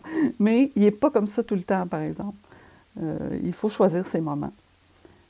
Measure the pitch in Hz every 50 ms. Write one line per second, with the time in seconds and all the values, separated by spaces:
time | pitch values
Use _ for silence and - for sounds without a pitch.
0 | - 311 320 320 311 247 - - 202 214 226 240 277 269 - 208 202 208 208 208
1 | - 311 - 226 208 208 - - 226 - 208 190 185 - 202 190 180 175 185 156
2 | 156 156 160 - - 202 202 - _ _ - - - - - - _ _ - -
3 | 160 160 151 - 143 - - - - 175 175 - - 214 214 - 214 190 160 175
4 | 185 - - 175 165 151 147 147 143 139 - - _ _ _ _ _ _ _ _
5 | - - - _ _ _